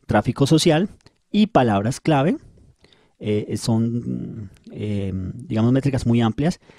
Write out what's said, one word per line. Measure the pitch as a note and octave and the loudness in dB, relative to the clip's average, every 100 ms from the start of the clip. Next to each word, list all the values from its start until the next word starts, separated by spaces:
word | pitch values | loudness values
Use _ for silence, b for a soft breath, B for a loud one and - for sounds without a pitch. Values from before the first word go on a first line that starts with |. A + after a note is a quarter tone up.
| - | 0
tráfico | G#2+ A2+ - C#3 | 0 0 0 4
social | D#3 F3 D3+ G#3 - _ _ _ | 4 4 2 0 -6 _ _ _
y | G#3 G#3+ | 0 2
palabras | D3 B2 G2+ A2+ - | 4 2 2 0 -2
clave. | - C#3+ D#3 D4 - - - _ b b b _ | 0 2 2 -2 -8 -20 -20 _ b b b _
Eh, | G#2+ G#2+ - G#2+ | -4 -2 -2 -6
son, | - A2 A#2 A#2+ B2 B2 A#2 A#2 G2 - - | -2 0 0 -4 -6 -8 -8 -12 -14 -18 -18
eh, | - G#2+ G2+ F#2+ F#2 F#2 - | -10 -6 -4 -4 -6 -8 -10
digamos, | - G#2+ A#2 | -6 0 2
métricas | C3 C3+ C3 A#2 | 2 0 -2 0
muy | A#2 | 2
amplias. | A2+ - D#3 - b | 2 0 -2 -4 b